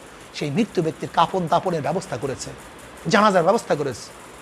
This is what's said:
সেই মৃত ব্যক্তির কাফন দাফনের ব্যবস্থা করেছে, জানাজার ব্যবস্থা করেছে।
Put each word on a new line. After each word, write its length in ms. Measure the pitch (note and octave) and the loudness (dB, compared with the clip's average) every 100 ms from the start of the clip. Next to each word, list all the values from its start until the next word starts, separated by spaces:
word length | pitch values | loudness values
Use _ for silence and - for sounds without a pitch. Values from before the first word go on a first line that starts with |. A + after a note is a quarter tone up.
| - - - | -16 -20 -16
সেই 180 | - D3 | -8 -4
মৃত 280 | C#3+ A#3 - | 0 0 0
ব্যক্তির 300 | D#3+ C3+ D3 | -2 -4 -4
কাফন 340 | - E3 F#3+ E3 | 2 2 2 0
দাফনের 340 | E3+ F#3 E3 | 0 2 -2
ব্যবস্থা 360 | C3+ F3 - A#2+ | -2 -4 -4 -6
করেছে, 320 | C3+ B2 - C3+ - - - - E3 | -6 -6 -10 -14 -18 -20 -20 -10 0
জানাজার 360 | G3+ G#3+ F#3 | 4 6 4
ব্যবস্থা 320 | E3 A3 - D#3 | 4 2 0 -2
করেছে। 340 | C#3+ A#2+ - - - - | -2 -6 -12 -18 -20 -20